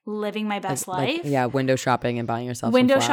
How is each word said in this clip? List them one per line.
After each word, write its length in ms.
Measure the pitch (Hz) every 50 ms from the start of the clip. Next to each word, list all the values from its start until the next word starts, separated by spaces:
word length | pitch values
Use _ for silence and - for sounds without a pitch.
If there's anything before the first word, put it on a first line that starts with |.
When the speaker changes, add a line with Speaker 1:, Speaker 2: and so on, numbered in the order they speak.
| -
Speaker 1:
living 440 | 208 214 214 208 208 208 214 214 214
my 60 | 202
Speaker 2:
Like, 80 | 196 190
Speaker 1:
best 220 | 190 135 - - 196
Speaker 2:
like, 280 | 185 180 - 247 311 339
Speaker 1:
life. 60 | 339
Speaker 2:
yeah, 200 | 147 139 131 127
window 320 | 117 127 135 131 131 131
shopping 420 | 127 - 139 123 - - 123 120 117
and 80 | 117
buying 180 | 113 117 117 123
yourself 260 | 123 120 - - 233
some 20 | 240
Speaker 1:
Window 220 | 254 247 247 269 269
Speaker 2:
flowers 60 | 247
or 20 | 277